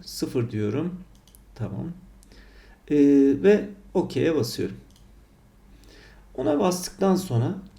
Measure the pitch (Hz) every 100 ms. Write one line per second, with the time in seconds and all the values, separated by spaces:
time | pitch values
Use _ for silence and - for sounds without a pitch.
0 | - - 156 131 117 107 104 123 175 180
1 | - - _ - - - - - 165 175
2 | - - - - - - - - - 147
3 | 143 143 139 143 190 208 202 - - 190
4 | 160 135 147 156 120 - 95 - - -
5 | - - _ _ _ _ _ - - -
6 | - - - - 269 294 190 180 - -
7 | 196 180 - 117 127 190 -